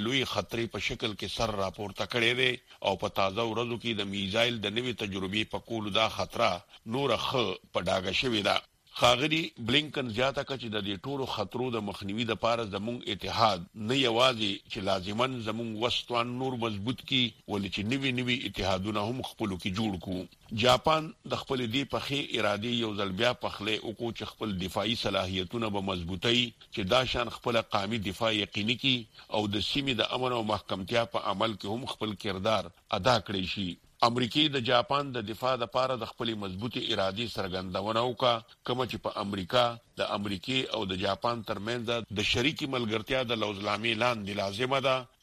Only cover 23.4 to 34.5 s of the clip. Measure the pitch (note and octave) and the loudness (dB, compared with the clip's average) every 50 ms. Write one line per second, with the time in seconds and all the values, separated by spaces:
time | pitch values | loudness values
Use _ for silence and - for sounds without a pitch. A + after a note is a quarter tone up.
23.4 | - G2+ - - G2+ G#2+ G#2+ - - A#2+ G#2 - A#2+ A#2 G#2 - A2 - - - | -2 -6 -4 -4 -2 -2 -2 -2 -2 -6 -6 -4 -4 -4 -4 -4 -8 -10 -6 -4
24.4 | A#2 G#2+ G2 F2+ F#2+ F2+ - G#2+ G2+ A2+ A#2 - - G#2+ G2 F#2+ F#2+ F#2 F#2+ F#2+ | -2 -2 0 0 -2 -2 0 0 0 0 0 0 0 0 2 2 0 0 -2 -2
25.4 | F#2 F2+ - A#2+ A2+ G#2+ G2+ G2+ F#2+ G2 F#2+ F2+ F2 E2 F#2+ F2+ - A#2 A#2+ B2 | -4 -2 -2 -2 -2 -2 -2 -2 -2 -2 -2 -2 -4 -4 -6 -2 0 2 2 4
26.4 | B2 A#2 - - - - - - G2+ F#2 B2 B2+ C3 A#2 - B2 A#2+ A2+ - - | 2 0 -4 -10 -20 -10 -6 -4 0 4 4 4 4 4 0 0 -2 -2 -4 -4
27.4 | - B2+ A#2 A2+ A2 - - G#2+ G2 G2+ A#2 A#2 F#2+ G2+ F2+ - A#2 A2+ A2 G#2+ | -2 2 2 2 2 2 0 0 0 0 -2 -2 -2 -2 -2 0 0 2 2 2
28.4 | G2+ - - G#2 G2+ A2 B2+ G#2+ - C3+ B2+ A#2+ A2 - _ - - - - A2 | 0 0 -2 -2 0 0 0 2 2 2 2 2 0 -6 _ -20 -10 -2 0 0
29.4 | G#2+ G#2 G2+ G#2 F#2+ - - C#3+ C#3 C#3 B2+ G#2+ A2 - - B2+ B2+ B2+ B2 A#2+ | 2 2 0 -2 -2 0 -2 -2 0 0 2 2 0 0 0 0 0 0 0 0
30.4 | A2 G#2+ G#2 G2 - - G#2 F#2+ F#2+ F2 A#2+ A#2 A#2 A#2 - A2 - G#2+ G2 F#2+ | 2 0 0 0 0 -4 -4 -4 -2 0 2 2 2 2 0 -2 -2 0 0 2
31.4 | A2 A2+ G#2+ F#2 - G2 G#2+ A#2+ C3+ - - - A2 G#2+ G#2 - - G#2 F#2 F#2+ | 0 0 0 -2 -4 -4 -4 -4 -4 -6 -6 -4 -4 -4 -4 -4 -4 -4 -2 0
32.4 | F#2+ A2 A2+ G2 E2+ F2 - _ _ _ - G#2 F2+ B2+ B2 A2 - - G#2 F#2+ | 2 2 2 2 0 -4 -10 _ _ _ -4 2 4 4 4 4 2 0 -2 -2
33.4 | F#2+ F2+ - G#2+ G2 F2+ E2+ - _ _ _ _ - A#2 A#2 B2+ B2+ A2+ - D3 | -2 -2 -2 -2 -4 -4 -4 -8 _ _ _ _ 2 4 4 2 0 0 2 2
34.4 | D#3 D3+ | 2 4